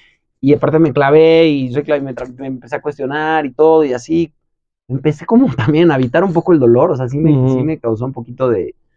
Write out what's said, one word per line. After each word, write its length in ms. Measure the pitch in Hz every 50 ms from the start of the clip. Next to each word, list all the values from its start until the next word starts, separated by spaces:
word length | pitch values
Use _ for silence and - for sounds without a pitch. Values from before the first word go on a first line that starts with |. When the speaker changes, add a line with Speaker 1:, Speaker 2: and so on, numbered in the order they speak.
| _ _ _ _ _ _ _ _
Speaker 1:
y 140 | - 135 147
aparte 240 | 147 - 143 147 160
me 140 | 165 151 120
clavé, 560 | 151 143 139 147 156 160 160 165 165 165 160
y 240 | 147 139 131 123 120
soy 100 | 143 147
clave, 180 | 151 151 143 139
me 120 | 135 127
tra-, 180 | 120 123 131 123 131
me 80 | 139
empecé 300 | 135 131 120 123 120 147
a 40 | 143
cuestionar 640 | - 151 147 151 135 131 143 151 156 156 160 156 147
y 80 | 135 -
todo, 320 | - 156 160 160 160 156
y 80 | 139 123
así, 400 | 123 - - 160 165 165 160 _ _ _ _ _ _ _ _ _ _ _ -
empecé 380 | 123 135 139 156 151 - -
como 260 | - 233 240 277 196 120
<laughs> 40 |
también 340 | 127 113 156 147 156 175 170
a 60 | 147
evitar 260 | 131 131 120 - 165 190
un 100 | 196 156
poco 200 | 165 165 185 175
el 80 | 151
dolor, 320 | 127 117 117 123 151 185 156
o 40 |
sea, 120 | 127 131 120
sí 100 | 135 147
me, 140 | 160 156 147
Speaker 2:
Ujú. 120 | 131 127 131
Speaker 1:
sí 140 | 131 127 139
me 160 | 156 160 147
causó 240 | - 117 113 107 123
un 80 | 135 131
poquito 360 | 123 117 120 120 - 131 127
de, 280 | 113 95 87 - - _ _ _ _